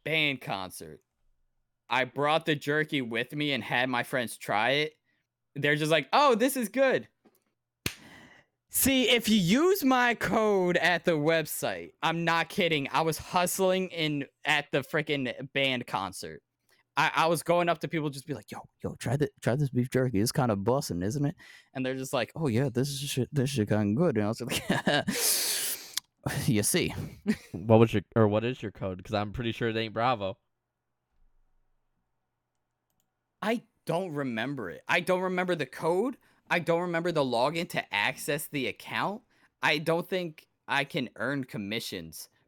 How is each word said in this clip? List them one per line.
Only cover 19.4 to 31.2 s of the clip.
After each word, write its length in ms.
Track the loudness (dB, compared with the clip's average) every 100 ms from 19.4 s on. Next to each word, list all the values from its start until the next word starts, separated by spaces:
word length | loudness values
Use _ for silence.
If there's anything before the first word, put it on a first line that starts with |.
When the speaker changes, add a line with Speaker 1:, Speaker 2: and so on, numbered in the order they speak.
Speaker 1:
try 160 | 0 0
this 140 | 0
beef 200 | 0 0
jerky. 300 | 0 2 2
It's 120 | 2
kinda 240 | 2 2 2
bussin', 460 | 2 0 -2 -4
isn't 220 | -2 0
it?" 120 | -2 -4 -16 -20 _
And 100 | -8 -6
they're 100 | -6
just 160 | -4
like, 200 | -4 -4 -2
"Oh, 120 | 0
yeah, 200 | 2 2
this 200 | 0 0
is 80 | -2
shit, 280 | -4 -2 -2
this 180 | 0 0
shit 180 | 0 2
kinda 260 | 2 2
good." 220 | 2 2 2
And 80 | 0
I 20 |
was 120 | -2
like, 200 | -4 -6 -2
<laughs> 1800 | -2 2 0 0 -2 0 0 0 -2 -4 -6 -8 -12 -12 _ -4 -2 2
"You 140 | 2
see." 320 | 2 0 0 -4
<laughs> 60 | -10 -8 -6 -6 -6
Speaker 2:
What 260 | -10 4 6
was 120 | 8
your, 80 | 4 -2 2
or 120 | 2
what 160 | 2
is 180 | -2 -6
your 100 | -10
code? 300 | -8 -8 -8
'Cause 100 | -4
I'm 180 | -4 -4
pretty 200 | -6 -6
sure 160 | -2 -2
it 80 | -2
ain't 180 | -4
Bravo. 440 | -2 0 0 -4 -8 _ _ _ _ _ _ _ _